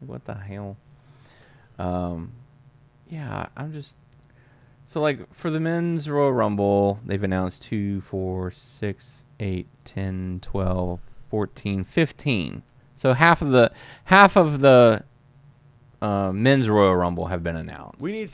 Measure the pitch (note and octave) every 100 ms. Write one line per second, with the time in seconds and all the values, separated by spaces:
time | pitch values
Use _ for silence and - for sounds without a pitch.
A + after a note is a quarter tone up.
0 | C3 B2 - G#2+ G2 G2 G2+ G2+ _ -
1 | _ - _ - _ - _ - F2+ F2+
2 | F2 E2+ E2+ - - _ - _ _ _
3 | - D#3+ C3+ G2+ - - D3+ D#3 C#3 -
4 | _ _ _ _ _ _ _ _ - D#3
5 | D3+ C3+ - - E3+ D#3 D#3+ E3+ E3+ E3+
6 | D3 D3 C#3+ B2 G#2+ G2+ G2+ G2+ G2+ G2+
7 | - G2 G2+ F#2 F#2 - - A2 G2+ G2
8 | - G2 F#2 F#2 F2+ - - - G#2 F#2+
9 | - - - - G2+ F#2 - _ - -
10 | G2 F#2 F#2 F2+ - G2+ F#2 F#2 F2+ F2
11 | - - - G#2+ G2 - G#2 G2 F#2 -
12 | D#3+ - D3 A2 D2 G1+ - _ _ -
13 | C3+ B2+ E3 E3 D3 B2+ A2+ - - -
14 | - F#3+ G3 G3+ D#3+ C#3+ C#3 B2+ A#2 G#2+
15 | - _ _ _ - _ _ _ _ -
16 | G#2+ G2+ G2 F#2+ B2 C#3 A2+ G#2+ G2 F#2
17 | F2 F2 E2+ F2+ E2+ E2 E2 D2+ A#1+ -
18 | D#3+ A3 G#3